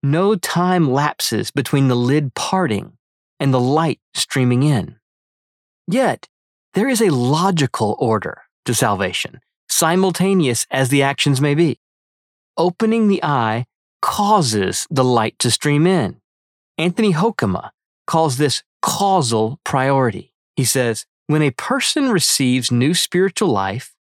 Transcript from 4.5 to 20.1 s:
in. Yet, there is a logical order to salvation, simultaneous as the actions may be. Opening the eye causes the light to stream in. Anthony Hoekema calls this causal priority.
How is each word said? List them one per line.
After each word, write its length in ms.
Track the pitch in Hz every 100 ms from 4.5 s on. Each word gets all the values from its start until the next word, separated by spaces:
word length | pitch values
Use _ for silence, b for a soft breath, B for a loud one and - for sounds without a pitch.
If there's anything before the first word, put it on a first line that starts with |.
| 123
in. 340 | 147 131 85 - _ _ _ _ _ _ _ _ -
Yet, 420 | 220 240 127 - _ _ _ _
there 140 | - 254
is 120 | 240
a 80 | 220
logical 880 | 135 123 151 190 175 135 - 107 -
order 440 | 127 107 80 - - _
to 100 | -
salvation, 680 | 117 120 95 95 - - - _ _ _
simultaneous 1000 | - 160 180 185 170 190 190 143 117 -
as 180 | 135 131
the 140 | 139
actions 380 | 139 139 - 135
may 140 | 143
be. 260 | 143 170 - _ _ _ _ _ _ _ -
Opening 520 | 175 175 220 226 214
the 160 | 196
eye 420 | 151 143 113 113 123 _ _ _
causes 840 | - - 208 110 135 107 95 - -
the 140 | 135
light 340 | 131 120 110 _
to 100 | 123
stream 360 | - 147 147 170
in. 340 | 185 104 - _ _ _ _ _ -
Anthony 340 | 165 180 214
Hoekema 580 | 156 214 - 104 90 - _ _ _ -
calls 300 | 160 160 127
this 260 | 147 - _ _
causal 760 | - - 196 190 127 113 110 -
priority. 680 | - 139 131 135 127